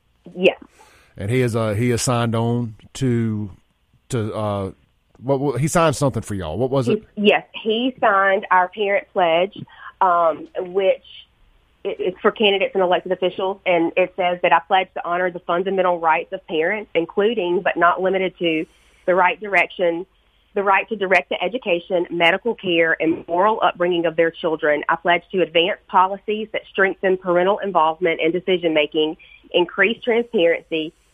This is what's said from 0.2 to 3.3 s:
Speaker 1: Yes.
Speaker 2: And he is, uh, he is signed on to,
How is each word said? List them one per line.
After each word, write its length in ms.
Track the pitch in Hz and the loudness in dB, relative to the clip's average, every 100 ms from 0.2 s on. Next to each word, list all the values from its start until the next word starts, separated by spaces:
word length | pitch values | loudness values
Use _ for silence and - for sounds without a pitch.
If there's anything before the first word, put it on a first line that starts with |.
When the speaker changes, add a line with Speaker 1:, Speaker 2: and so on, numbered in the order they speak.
| 170 | -16
Speaker 1:
Yes. 280 | 180 180 - - _ _ _ _ - | 0 0 0 -10 _ _ _ _ -10
Speaker 2:
And 120 | 98 | -2
he 120 | 127 | 0
is, 140 | 123 113 | 0 0
uh, 180 | 110 | -2
he 180 | 104 123 | 0 0
is 100 | 117 | 0
signed 320 | - 120 117 | 0 0 0
on 420 | 113 117 120 117 107 - | 0 0 -2 -4 -10 -16
to, 580 | - 131 117 113 | -4 0 0 0